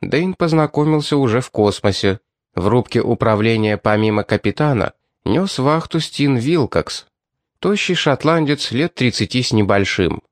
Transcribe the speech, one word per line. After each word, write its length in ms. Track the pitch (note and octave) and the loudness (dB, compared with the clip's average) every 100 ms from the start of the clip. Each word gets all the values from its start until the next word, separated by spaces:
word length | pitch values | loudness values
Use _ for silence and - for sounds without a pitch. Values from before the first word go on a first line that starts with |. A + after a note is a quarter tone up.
Дэйн 320 | - C#3+ F#3 | -4 -2 -2
познакомился 840 | F#3 E3+ D#3+ D3+ D3 D3+ D#3 D3 D3 | -2 0 2 2 0 0 0 0 0
уже 240 | C3 A2+ | 2 0
в 100 | - | -2
космосе. 720 | - G#2 - G#2 F#2+ G2+ G2 - _ _ | 0 0 2 -2 0 0 -2 -8 _ _
В 140 | - F#2+ | -2 0
рубке 320 | B2 - A#2 | 0 0 -2
управления 800 | - A#2 A2+ G#2+ A2 A2+ G#2+ G#2 | 0 0 2 2 2 0 0 0
помимо 460 | G#2+ G#2+ A2 G#2+ | 0 2 2 0
капитана 680 | G2+ G#2 G#2 - D3+ A#2+ - - _ _ | -2 -2 -2 0 0 0 -2 -6 _ _
нес 340 | - B2+ F#3+ - | -2 0 -2 -2
вахту 420 | C3+ D#3+ - E3 | 0 0 -2 -4
Стин 360 | D#3 - C#3+ C3 | -4 -2 0 0
Вилкокс, 720 | B2+ E3+ A#2 F2+ - - - _ _ _ _ _ | 0 0 0 -2 -4 -8 -14 _ _ _ _ _
тощий 340 | F#3 G#3 - | -2 0 -2
шотландец 760 | E3+ D#3 C3 D3+ E3 D3 C#3+ - | -2 0 0 2 2 0 -2 -4
лет 240 | A#2 E3 | -4 -4
тридцати 480 | - B2 - G#2 B2+ | 0 -2 0 -2 -2
с 100 | B2 | 0
небольшим. 680 | A2 G2+ G2+ F#2+ - E2+ D#2+ - | 0 2 2 0 0 0 -2 -8